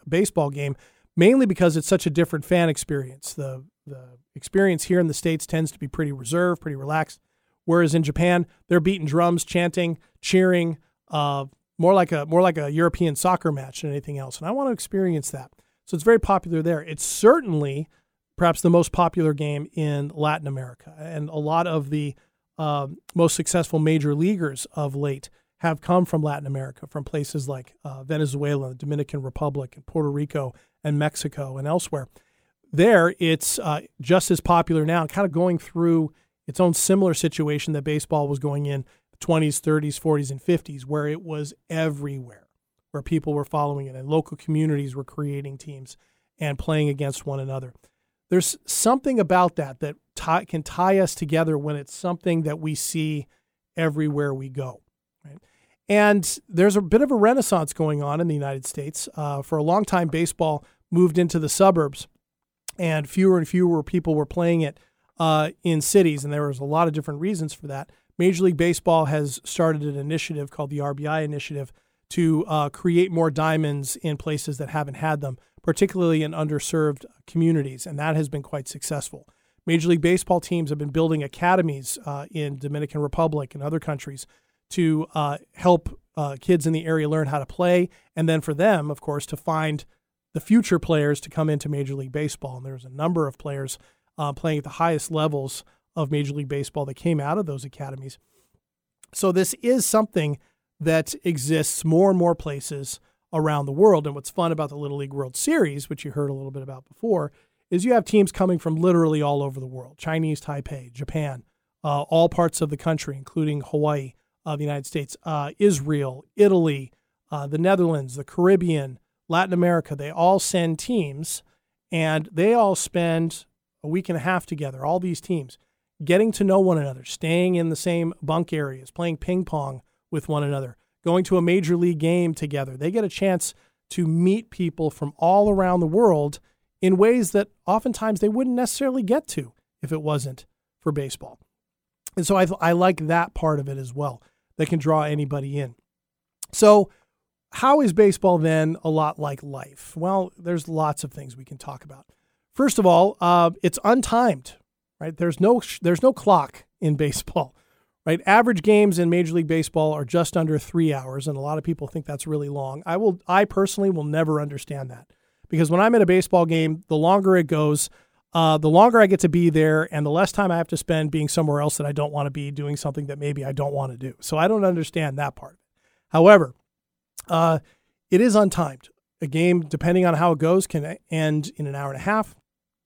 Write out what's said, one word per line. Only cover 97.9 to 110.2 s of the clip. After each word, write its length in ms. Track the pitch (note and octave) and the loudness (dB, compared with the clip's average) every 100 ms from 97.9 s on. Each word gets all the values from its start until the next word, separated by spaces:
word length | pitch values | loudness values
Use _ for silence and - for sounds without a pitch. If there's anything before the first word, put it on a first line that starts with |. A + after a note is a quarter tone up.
| C3+ C3+ - _ _ _ _ _ _ _ _ _ | -12 -16 -20 _ _ _ _ _ _ _ _ _
So 180 | - F#3+ | -2 0
this 240 | F3+ F#3 - | 2 0 0
is 220 | A#3+ B3+ - | 0 2 2
something 520 | A3 G#3+ F3+ D3+ C#3+ _ _ _ _ | 0 2 -2 -2 -4 _ _ _ _
that 380 | D#3+ D#3+ D#3 - | 0 0 -2 -6
exists 640 | F3+ D#3 C3+ D#3 D#3 - D#3+ | -4 -4 0 0 0 -2 2
more 240 | D#3 G3 | 4 4
and 100 | F#3 | 4
more 160 | F3 E3+ | 2 0
places 640 | D#3 C#3 - C#3+ C3+ - _ _ _ | -6 -10 -10 -10 -10 -14 _ _ _
around 340 | E3 D#3 D3 C#3 | -2 0 -2 -2
the 60 | |
world. 340 | C#3 G#3 E3+ D3 | 4 6 6 2
And 80 | |
what's 160 | C#3+ - | -8 -8
fun 220 | - E3+ | -4 -2
about 180 | D#3 D3 | -2 -6
the 80 | C#3+ | -8
Little 200 | C#3+ C#3+ | -8 -8
League 160 | C#3 | -8
World 240 | C#3 C3 - | -8 -8 -4
Series, 520 | - D#4+ E3+ C#3+ - | 0 2 0 -2 -10
which 140 | D3 | -10
you 80 | D3 | -8
heard 180 | C#3+ C#3+ | -6 -4
a 40 | |
little 180 | C3+ C3+ | -6 -10
bit 120 | C3+ | -12
about 200 | C3+ C3 - | -14 -16 -20
before, 460 | _ A#3 F#3 D3 - _ _ _ | _ -2 0 -2 -10 _ _ _
is 140 | F3 A3+ | 0 4
you 80 | |
have 100 | A#3+ | 4
teams 280 | - G#3+ F#3+ | 4 4 4
coming 280 | - F#3 F3 | 2 0 0
from 160 | D#3+ D#3+ | -2 0
literally 460 | F3+ E3+ D#3+ D3+ | 4 4 4 2
all 200 | C#3+ C#3+ | 0 -2
over 180 | C#3 C3+ | -4 -8
the 40 | B2+ | -12
world. 300 | B2+ B2 D3 | -14 -18 -12
Chinese 440 | D#3+ D#3+ | -4 -2